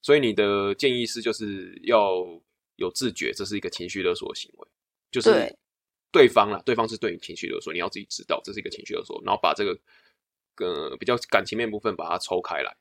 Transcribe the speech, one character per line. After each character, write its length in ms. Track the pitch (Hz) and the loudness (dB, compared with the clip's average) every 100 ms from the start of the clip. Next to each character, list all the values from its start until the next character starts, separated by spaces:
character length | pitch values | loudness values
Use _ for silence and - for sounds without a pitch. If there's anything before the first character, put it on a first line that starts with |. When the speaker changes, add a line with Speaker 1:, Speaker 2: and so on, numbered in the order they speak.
Speaker 1:
所 140 | - 147 | 6 4
以 20 | |
你 140 | 123 | 6
的 400 | 104 104 101 98 101 | 2 2 2 0 2
建 180 | 139 | 0
议 120 | 123 117 | 2 -2
是 160 | 120 | -2
就 100 | 113 | -4
是 460 | 107 107 98 90 - | -2 -6 -8 -12 -12
要 300 | 85 117 101 92 90 82 _ _ _ - | 2 4 4 0 -4 -12 _ _ _ -6
有 140 | 90 | -6
自 200 | - 127 | -2 -4
觉， 220 | - 62 | -2 -6
这 100 | - 98 | -6 -6
是 120 | 101 | -6
一 20 | |
个 100 | 92 | -6
情 200 | - 87 | -8 -8
绪 120 | 98 | -2
勒 140 | 90 87 | -2 -2
索 140 | - | -6
的 60 | - | -10
行 160 | - _ | -14 _
为。 100 | - _ _ _ _ | -20 _ _ _ _
就 100 | 127 | 2
是 100 | 220 | 6
Speaker 2:
对。 260 | 180 113 - _ _ _ _ _ | 6 2 -6 _ _ _ _ _
Speaker 1:
对 160 | - 127 | 8 8
方 220 | 117 104 | 8 4
啦， 120 | 98 - | 0 0
对 80 | |
方 140 | 113 113 | 0 0
是 80 | 110 | -2
对 140 | 110 | -4
你 60 | 87 | -4
情 160 | - 85 | -12 -10
绪 120 | - | -8
勒 120 | - | -8
索， 100 | - | -6
你 60 | 82 | -6
要 80 | 87 | -6
自 120 | 98 | -6
己 60 | - | -12
知 180 | - | -12
道 180 | - - | -4 -4
这 80 | - | -2
是 80 | 104 | -10
一 20 | |
个 60 | - | -10
情 140 | - - | -12 -8
绪 80 | - | -8
勒 80 | |
索， 180 | - - | -8 -10
然 100 | 95 | -2
后 60 | 101 | 2
把 120 | - | 2
这 100 | - | 2
个， 140 | 101 87 _ _ _ _ _ _ _ - | -2 -4 _ _ _ _ _ _ _ -8
呃， 400 | 90 - 80 65 | -6 -4 -6 -6
比 80 | - | -2
较 100 | 123 - | -2 0
感 160 | 101 92 | -2 0
情 120 | 107 | -4
面 120 | 117 | -4
部 80 | 104 | -2
分 160 | 110 90 | -4 -4
把 140 | 82 | -4
它 80 | 85 | -4
抽 240 | - 92 | -2 -4
开 200 | 90 82 | -2 -4
来 120 | 57 - | -6 -8